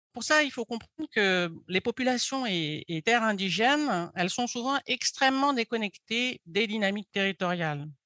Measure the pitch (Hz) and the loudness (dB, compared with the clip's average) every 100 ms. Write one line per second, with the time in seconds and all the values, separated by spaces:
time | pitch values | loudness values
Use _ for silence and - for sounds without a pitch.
0 | _ 240 - 302 285 247 226 233 - - | _ -6 2 2 2 -2 -6 -8 -8 -12
1 | 311 226 196 185 175 165 - 185 240 226 | -4 2 4 4 0 -4 -4 -2 0 0
2 | 254 247 - 269 247 180 151 151 - 165 | 0 0 -2 -2 -2 -2 -2 -6 -6 -2
3 | 185 240 220 196 190 175 233 294 285 180 | 2 2 2 0 -2 2 2 4 2 0
4 | 170 - 180 - 240 247 240 269 - 247 | -2 -2 -2 -2 -4 -4 -2 -2 -2 -4
5 | - - 262 269 285 262 226 233 208 - | -4 2 2 4 2 2 0 -2 -4 -6
6 | - 226 247 - 170 175 226 220 196 208 | -6 -2 -2 -6 -4 -2 0 0 0 -2
7 | 196 196 196 190 180 175 160 147 151 139 | -4 -2 -2 0 -2 0 -2 -4 -8 -14